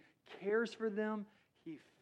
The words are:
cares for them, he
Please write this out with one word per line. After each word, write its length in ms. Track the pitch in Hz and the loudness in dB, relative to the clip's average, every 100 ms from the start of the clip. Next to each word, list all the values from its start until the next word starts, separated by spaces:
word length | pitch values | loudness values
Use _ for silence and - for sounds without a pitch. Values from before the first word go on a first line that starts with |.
| - _ - - | -10 _ -18 -6
cares 340 | 196 214 233 | 2 4 4
for 160 | - 226 | 0 -2
them, 340 | 202 214 214 208 - _ _ | 0 0 -2 -6 -14 _ _
he 140 | - 156 - _ | -12 -12 -14 _